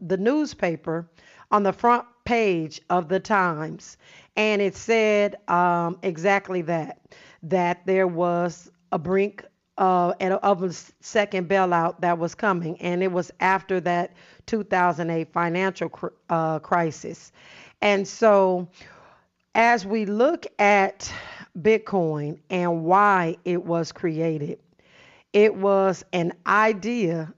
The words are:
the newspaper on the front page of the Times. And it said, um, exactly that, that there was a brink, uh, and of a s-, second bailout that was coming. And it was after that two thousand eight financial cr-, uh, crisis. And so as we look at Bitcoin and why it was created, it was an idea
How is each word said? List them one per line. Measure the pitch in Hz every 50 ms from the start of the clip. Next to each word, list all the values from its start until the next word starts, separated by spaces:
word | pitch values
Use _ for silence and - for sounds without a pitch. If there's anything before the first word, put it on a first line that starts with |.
the | 185 165 190
newspaper | 185 196 233 285 302 302 277 - - 202 175 165 151 - 165 160 170 170 - _ _ _ - - - - -
on | 208 208 202
the | 190 -
front | - - 240 240 233 - - _ _ -
page | - 240 233 220 202 180 165 160 147 - - - -
of | 175 185 170 151
the | 190 185
Times. | 190 - 220 196 180 175 160 151 160 160 160 - - - - _ _ - - - - _ -
And | - 214 214 214 202
it | 202 190 185
said, | - - - 233 226 220 214 208 208 208 202 208 - _ -
um, | 175 175 180 175 175 170 170 170 180 175
exactly | 185 190 165 156 165 202 196 196 196 - 185 180
that, | 160 156 170 160 151 - - - _ _ - - - - - _
that | 175 151 185 185 175 175 175 175 -
there | 190 190 190 185 180
was | 170 165 175 175 175 175 175 175 165 - - - _ _ _ -
a | - 175
brink, | 143 175 190 196 202 208 202 - - - _ _ _ _ _
uh, | - 196 185 185 180 175 175 - -
and | 190 185
of | 190 - - 202 202 170
a | 185 180
s-, | 160 - - - _ _
second | - - - 220 208 208 208 185 180 156
bailout | 196 196 185 180 175 170 165 170 - -
that | 175 175 175 165
was | 170 165 -
coming. | - 233 208 185 170 170 156 175 -
And | - 175 175 175
it | 190 190
was | 180 180 170 - - -
after | 175 185 190 185 - - 190 180
that | 160 175 175 175 175 - _ _ - - - - _
two | - 233 214 202
thousand | 202 196 185 180 175 165 156 170 165
eight | 165 165 160 -
financial | - 175 170 170 165 180 190 190 185 - 170 156
cr-, | - - - - - _ _ -
uh, | 170 165 160 160 156 151
crisis. | - - 185 175 170 156 147 - - - - - - - _ _ - - - - - - _ -
And | 208 208 202 196 196 190
so | - - 226 220 202 196 190 185 180 180 180 - _ - - - - - - - _ _ _ _ _ _ _ _ -
as | 220 233 233 240 220 180
we | 196 220 220 214
look | 190 208 214 247 302 339 - - - - -
at | 208 202 208 202 190 190 - - - - - - - - - - - - - 180
Bitcoin | 147 214 220 214 220 - 202 190 170 160 151 147 147 147 170 - _ -
and | 185 180 175 175 170 165 160
why | 170 180 196 208 208 196 185 170 165 175 - -
it | 180 175 175 -
was | 165 170 170 160 -
created, | - - - 170 160 156 165 165 160 151 143 170 - - _ _ _ _ _ _ _ - - - - _ _ _ -
it | 208 208 220 196
was | 190 190 202 196 196 190 190 175 - - _ -
an | 180 165 175 170 - -
idea | - 190 208 220 220 220 185 180 226 240 240 202 165 170 165 156 160 -